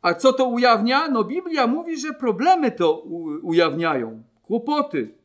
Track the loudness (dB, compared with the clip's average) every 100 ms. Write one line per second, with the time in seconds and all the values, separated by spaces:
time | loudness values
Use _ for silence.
0 | 0 2 2 4 0 2 4 4 4 0
1 | 0 -2 -2 -4 -4 0 2 0 -4 -8
2 | -8 -4 -2 0 2 2 2 0 0 0
3 | -6 -10 -8 -8 0 2 2 0 -2 -2
4 | -4 -10 -20 _ _ -4 0 -2 0 -4
5 | -6 _